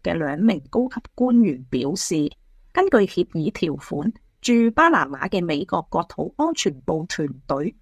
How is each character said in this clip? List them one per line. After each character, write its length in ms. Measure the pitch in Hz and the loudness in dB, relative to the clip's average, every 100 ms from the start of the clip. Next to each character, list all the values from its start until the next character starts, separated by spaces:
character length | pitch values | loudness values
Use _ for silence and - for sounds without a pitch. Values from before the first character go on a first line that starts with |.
嘅 120 | - | -4
兩 220 | 165 147 147 | -2 -4 0
名 200 | 226 151 - | 0 0 -2
高 180 | - 254 | -2 -2
級 80 | - - | -6 -12
官 260 | - 254 240 | -2 2 4
員 240 | 208 131 131 | 4 0 -4
表 240 | 131 139 | -4 -2
示， 340 | 190 - 160 147 - _ _ _ | -4 -2 -2 -2 -6 _ _ _
根 120 | - 381 | 0 4
據 100 | 240 190 | 4 4
協 180 | - 175 | 0 -2
議 260 | 165 151 | -2 -4
條 220 | - 170 143 | -2 -4 -4
款， 360 | - 143 165 - _ _ | -8 -4 -4 -6 _ _
駐 300 | - 233 233 | 2 4 4
巴 160 | 226 330 | 4 4
拿 180 | 285 139 | 4 0
馬 220 | 135 170 | -4 -4
嘅 160 | 196 | -2
美 200 | 170 147 | -2 -2
國 220 | - 180 - | -2 -4 -2
國 140 | 190 170 | -4 -4
土 260 | - 160 - | -8 -8 -2
安 160 | 311 | -2
全 200 | 320 196 131 | 0 -4 -4
部 260 | - 156 170 | -4 -4 -4
團 200 | - 147 131 - | -6 -6 -6 -6
隊 280 | 139 151 - | -4 -4 -8